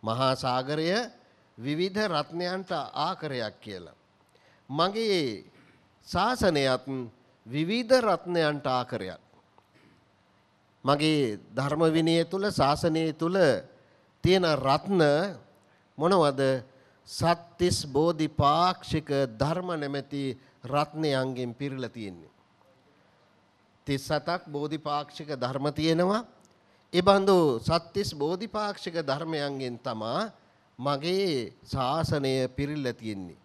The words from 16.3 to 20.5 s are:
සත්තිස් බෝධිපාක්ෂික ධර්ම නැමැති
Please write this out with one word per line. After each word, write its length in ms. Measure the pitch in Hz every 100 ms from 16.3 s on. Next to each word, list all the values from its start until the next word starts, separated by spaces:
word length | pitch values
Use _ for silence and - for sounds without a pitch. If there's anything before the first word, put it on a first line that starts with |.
| 135 135 131 120 _ _ _ -
සත්තිස් 680 | - 165 170 - _ 175 -
බෝධිපාක්ෂික 1200 | 147 131 165 160 156 - 143 151 180 180 - 160 151 139 135
ධර්ම 380 | 110 139 165 180
නැමැති 640 | 165 143 143 139 143 139 127 -